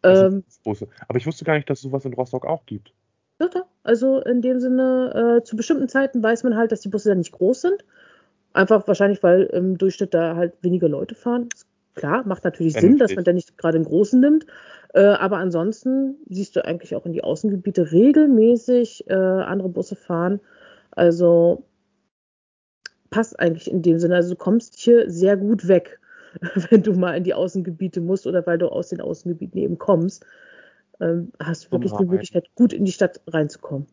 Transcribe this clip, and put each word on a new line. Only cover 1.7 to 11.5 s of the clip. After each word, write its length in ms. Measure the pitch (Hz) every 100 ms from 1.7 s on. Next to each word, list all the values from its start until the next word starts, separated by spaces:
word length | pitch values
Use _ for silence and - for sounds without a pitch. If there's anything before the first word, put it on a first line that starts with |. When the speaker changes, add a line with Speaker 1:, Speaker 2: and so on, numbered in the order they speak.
| 139
Speaker 1:
es 40 |
sowas 200 | 135 135 135
in 80 |
Rostock 320 | 120 123 131 -
auch 200 | 165 _
gibt. 280 | 107 _ _ _ _ _ _
Speaker 2:
Doch, 100 | 349
doch. 160 | 359 370 _
Also 360 | - 233 262 269
in 200 | - 247
dem 180 | 247 254
Sinne, 800 | 254 254 262 254 254 - 233 233
äh, 40 | 233
zu 100 | 220
bestimmten 320 | - 294 262
Zeiten 340 | 269 269 254
weiß 220 | 220 233
man 140 | 247 220
halt, 160 | 226
dass 80 | 220
die 80 | 202
Busse 200 | 202 208
dann 100 | 190
nicht 120 | 165
groß 300 | - 185 254
sind. 240 | 349 403 _ _ _ _ _ _ _
Einfach 340 | - 190 220 208
wahrscheinlich, 360 | 190 202 196
weil 200 | 180 180 185
im 320 | - 185 180
Durchschnitt 360 | 190 - 190
da 220 | 165 165 170
halt 180 | 175 -
weniger 280 | 180 175 165
Leute 260 | 139 135 226
fahren. 320 | 240 240 240